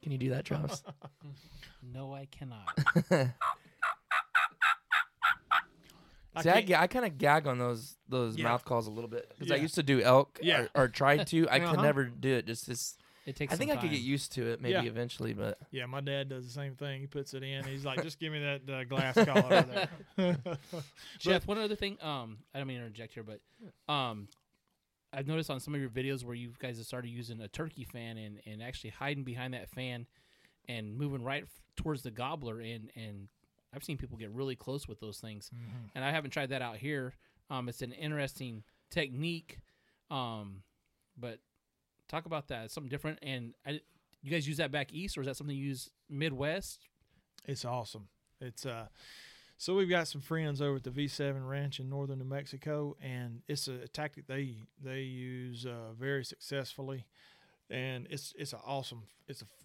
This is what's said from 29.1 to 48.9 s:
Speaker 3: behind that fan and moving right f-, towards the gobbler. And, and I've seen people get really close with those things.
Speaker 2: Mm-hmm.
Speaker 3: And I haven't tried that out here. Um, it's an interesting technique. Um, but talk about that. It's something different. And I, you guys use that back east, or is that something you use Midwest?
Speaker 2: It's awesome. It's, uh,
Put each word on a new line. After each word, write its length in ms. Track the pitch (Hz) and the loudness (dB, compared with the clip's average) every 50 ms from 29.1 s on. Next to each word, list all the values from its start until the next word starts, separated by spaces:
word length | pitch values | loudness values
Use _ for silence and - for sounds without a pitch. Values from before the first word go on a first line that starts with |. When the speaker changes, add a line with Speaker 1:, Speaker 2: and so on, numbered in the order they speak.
| 147 143 | -2 -2
Speaker 3:
behind 320 | 135 127 120 127 127 127 127 | -4 -6 -6 -6 -6 -6 -6
that 160 | 120 92 - | -8 -10 -10
fan 360 | - 127 127 127 123 120 120 - _ _ _ _ _ _ _ _ _ _ _ - | -8 -8 -6 -6 -6 -8 -10 -12 _ _ _ _ _ _ _ _ _ _ _ -8
and 280 | 120 113 107 107 104 123 | -8 -6 -6 -6 -4 -2
moving 240 | 147 147 139 131 | -2 -2 -2 -4
right 220 | 117 127 135 147 - | -4 -2 -4 -4 -6
f-, 180 | - - - - _ _ | -8 -18 -20 -20 _ _
towards 260 | - - 160 151 131 | -6 -2 -2 -2 -2
the 80 | - 127 | -4 -8
gobbler. 500 | 107 110 120 135 156 156 139 117 110 113 | -6 -4 -4 -4 -4 -4 -4 -6 -6 -6
And, 300 | 113 113 117 113 107 - - | -6 -8 -8 -8 -10 -12 -12
and 340 | 117 113 107 104 101 98 101 _ _ _ _ _ _ _ _ | -12 -10 -10 -10 -12 -14 -16 _ _ _ _ _ _ _ _
I've 100 | - 143 | -14 -12
seen 140 | - - 151 | -6 -6 -6
people 220 | 127 131 123 123 110 | -6 -6 -8 -8 -10
get 120 | 113 104 | -10 -8
really 240 | 104 123 135 135 127 | -6 -4 -4 -4 -4
close 320 | 123 - - 135 143 139 | -6 -6 -6 -6 -6 -6
with 140 | - 110 - | -10 -12 -10
those 180 | - 110 101 - | -10 -12 -10 -10
things. 300 | - 110 107 104 - - - | -10 -12 -12 -12 -14 -14 -14
Speaker 2:
Mm-hmm. 320 | 120 117 113 123 123 117 101 - | -14 -12 -10 -10 -12 -12 -10 -8
Speaker 3:
And 100 | 131 131 | -4 -2
I 60 | 139 | 0
haven't 220 | 156 160 147 135 | 0 0 -2 -2
tried 180 | - 151 143 127 | -2 -2 -2 0
that 100 | 139 131 | -2 -2
out 160 | 127 120 110 | -2 -4 -6
here. 380 | 107 131 147 151 139 131 127 - - _ _ _ _ _ _ | -6 -4 -4 -2 -2 -4 -4 -8 -12 _ _ _ _ _ _
Um, 220 | 143 131 123 120 | -4 -4 -4 -4
it's 100 | 120 - | -4 -6
an 120 | 131 123 | -8 -8
interesting 720 | 123 - 160 151 151 147 143 131 - - 131 123 113 107 107 _ _ _ _ _ | -8 -6 -4 -4 -2 -2 -2 -2 -4 -8 -8 -8 -8 -10 -12 _ _ _ _ _
technique. 680 | - 175 151 135 127 131 151 170 170 165 165 - - - - _ _ _ _ _ _ _ _ _ | -2 -2 -2 0 -2 -2 -2 -2 -2 -4 -8 -14 -18 -18 -18 _ _ _ _ _ _ _ _ _
Um, 520 | 151 135 127 117 113 107 104 98 95 95 98 _ _ _ _ _ _ _ _ _ _ | -4 -4 -2 -2 -4 -6 -8 -10 -12 -14 -16 _ _ _ _ _ _ _ _ _ _
but 240 | - 120 120 113 117 _ _ _ _ _ _ _ _ _ _ _ _ _ - | -12 -10 -10 -10 -12 _ _ _ _ _ _ _ _ _ _ _ _ _ -6
talk 180 | - 160 170 | -6 -6 -4
about 220 | 170 160 151 139 - | -4 -6 -6 -4 -6
that. 180 | 143 117 113 | -8 -8 -8
It's 80 | 110 - | -8 -8
something 160 | 165 147 127 | -8 -6 -6
different. 280 | 131 139 - 151 156 - | -6 -4 -4 -4 -6 -6
And 320 | - 139 135 123 120 117 - _ _ | -6 -6 -6 -6 -6 -10 -12 _ _
I, 160 | 139 147 151 _ _ _ _ _ _ _ _ | -8 -8 -8 _ _ _ _ _ _ _ _
you 100 | - 135 | -6 -2
guys 160 | 160 170 143 | 0 0 0
use 120 | 139 156 143 | 0 0 0
that 120 | 165 139 | -2 0
back 220 | 135 147 139 - | 0 -2 -4 -4
east, 240 | - 147 185 196 - | -6 -8 -6 -6 -6
or 60 | - | -4
is 40 | 135 | -4
that 120 | 135 131 - | -4 -6 -6
something 180 | 143 147 139 | -6 -6 -6
you 80 | 135 135 139 | -4 -4 -4
use 200 | 135 127 - - _ _ _ _ | -4 -6 -8 -14 _ _ _ _
Midwest? 720 | 147 139 151 160 139 127 143 147 160 196 190 - - - - - _ _ _ _ _ _ _ _ _ - _ | -4 -2 -2 -2 0 0 -2 0 -2 -2 -4 -8 -14 -16 -20 -20 _ _ _ _ _ _ _ _ _ -18 _
Speaker 2:
It's 180 | - 139 120 - | -8 -6 -6 -4
awesome. 440 | 120 123 123 117 - - 110 101 - _ _ _ _ _ _ | -4 -4 -4 -4 -6 -10 -14 -16 -16 _ _ _ _ _ _
It's, 240 | 135 127 113 - - | -12 -12 -12 -8 -8
uh, 220 | 135 117 113 110 104 | -6 -6 -6 -10 -12